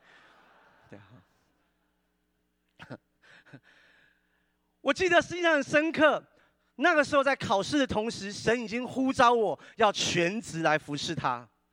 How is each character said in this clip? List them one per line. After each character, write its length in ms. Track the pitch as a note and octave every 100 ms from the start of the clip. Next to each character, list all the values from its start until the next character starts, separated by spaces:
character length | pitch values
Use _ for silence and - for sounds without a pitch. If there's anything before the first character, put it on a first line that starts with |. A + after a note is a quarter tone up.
| _ - _ _ _ _ _ _ -
对， 100 | G2+
啊。 80 | G2+ A#2+ _ _ _ _ _ _ _ _ _ _ _ _ _ _ _ _
<laughs> 200 | - B2+ _ _ _ - _ C3+ _ _ _ _ _ _ _ _ _ _ _ _
我 100 | C4
记 160 | C#4+ F#4
得 120 | E4+ -
印 100 | F4
象 100 | E4+ D4+
很 60 |
深 300 | - D4 D#4+
刻， 320 | C#4 D4+ F#3 - _ _ _ _ -
那 180 | E4
个 100 | D#4
时 100 | C#4
候 80 | C#4+
在 140 | C4+ B3+
考 260 | G3 G3
试 160 | - D4
的 80 | B3+
同 240 | G3+ A3+
时， 220 | - G3
神 260 | G3+ A3 B3
已 80 | A3
经 200 | A#3+ B3+
呼 260 | - C4
召 180 | C4 A#3+
我 300 | A#3+ G3 C#3 - -
要 160 | G#3+
全 480 | - - F3 E3+ A3
职 220 | - E3
来 160 | D#3+ D3+
服 180 | - C#3+
侍 180 | E3+
他。 320 | D3+ C#3+ A#2+ B2 _ _